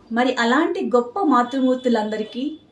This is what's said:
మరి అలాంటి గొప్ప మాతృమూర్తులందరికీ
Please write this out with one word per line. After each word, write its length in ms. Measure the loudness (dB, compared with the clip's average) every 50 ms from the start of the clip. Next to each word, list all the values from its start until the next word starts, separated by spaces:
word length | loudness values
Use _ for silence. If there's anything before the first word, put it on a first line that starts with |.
| _ -6 -2
మరి 140 | 0 0 0 0 0 0
అలాంటి 380 | 2 2 2 2 0 -2 -4 -2 0 2
గొప్ప 300 | 0 0 0 -4 -2 2 2
మాతృమూర్తులందరికీ 1120 | 4 2 2 0 -2 0 0 0 0 0 2 0 2 2 0 -2 -4 -6 -8 -8 -8 -8 -8 -8 -10 -12 -18 _